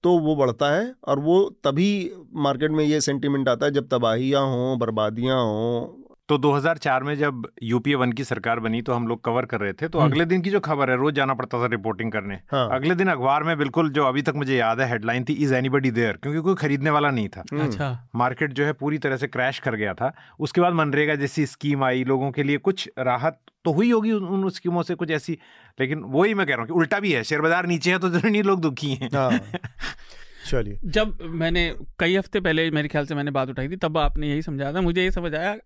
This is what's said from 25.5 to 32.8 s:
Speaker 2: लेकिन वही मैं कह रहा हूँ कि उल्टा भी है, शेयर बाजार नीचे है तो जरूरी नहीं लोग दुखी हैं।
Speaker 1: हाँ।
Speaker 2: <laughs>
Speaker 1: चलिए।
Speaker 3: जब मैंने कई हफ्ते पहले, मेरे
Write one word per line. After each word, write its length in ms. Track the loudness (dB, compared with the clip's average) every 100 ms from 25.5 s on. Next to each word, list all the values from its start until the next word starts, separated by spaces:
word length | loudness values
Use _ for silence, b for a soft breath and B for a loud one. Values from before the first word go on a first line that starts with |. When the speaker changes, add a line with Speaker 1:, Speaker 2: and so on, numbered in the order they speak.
| B B -6
Speaker 2:
लेकिन 200 | -4 -4
वही 340 | -2 2 4
मैं 140 | 2 0
कह 60 |
रहा 80 | -2
हूँ 60 | 0
कि 60 |
उल्टा 260 | 0 2 2
भी 120 | 2
है, 120 | 0
शेयर 180 | 0 0
बाजार 240 | 2 2 2
नीचे 260 | 0 0
है 80 | 0
तो 100 | 2
जरूरी 200 | 2 2
नहीं 140 | 2
लोग 180 | 2 2
दुखी 320 | 0 -2 -6
हैं। 140 | -4 -2
Speaker 1:
हाँ। 320 | 0 2 0
Speaker 2:
<laughs> 120 | -2 -10 -10 -12 B B B B B B -2
Speaker 1:
चलिए। 300 | -2 -2 -6 -2
Speaker 3:
जब 340 | 0 0 -4
मैंने 540 | -8 -2 0 0 0 -4 -14 -2
कई 180 | 0 0
हफ्ते 220 | 0 -2
पहले, 320 | 0 0 0
मेरे 160 | 0